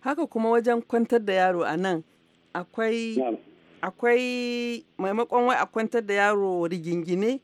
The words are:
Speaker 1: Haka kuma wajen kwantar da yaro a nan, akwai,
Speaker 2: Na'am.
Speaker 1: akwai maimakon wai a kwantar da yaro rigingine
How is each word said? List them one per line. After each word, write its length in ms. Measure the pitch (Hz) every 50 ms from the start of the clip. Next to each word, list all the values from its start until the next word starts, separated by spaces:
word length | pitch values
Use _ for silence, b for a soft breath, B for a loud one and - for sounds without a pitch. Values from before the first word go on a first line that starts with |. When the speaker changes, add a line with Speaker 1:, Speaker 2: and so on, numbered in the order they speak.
Speaker 1:
Haka 260 | _ 254 285 294 330
kuma 240 | - - 226 220 226
wajen 320 | 233 233 226 240 240 233 233
kwantar 380 | _ - 233 233 226 - 233
da 120 | 214 202 190
yaro 300 | 190 185 185 185 175 160
a 120 | 104 151
nan, 260 | 165 185 190 180 160 160 _ _ _ _ _ _ _ _ _ _
akwai, 640 | 175 180 _ _ - 226 220 220 233 226 226 226 220
Speaker 2:
Na'am. 180 | 262 247 226 - - - - _ _ _ - - -
Speaker 1:
akwai 1000 | 180 190 _ - 240 240 240 254 247 247 247 247 240 240 240 240 240 240 226 - _ _ _
maimakon 480 | 190 190 196 220 240 233 - 247 240
wai 100 | 247 254 -
a 60 | 151
kwantar 360 | - - 226 220 220 - 233 226
da 80 | 202 202
yaro 520 | 202 202 208 208 202 196 190 180 175 170 165
rigingine 720 | 170 185 160 165 170 175 165 165 180 180 202 220 262 269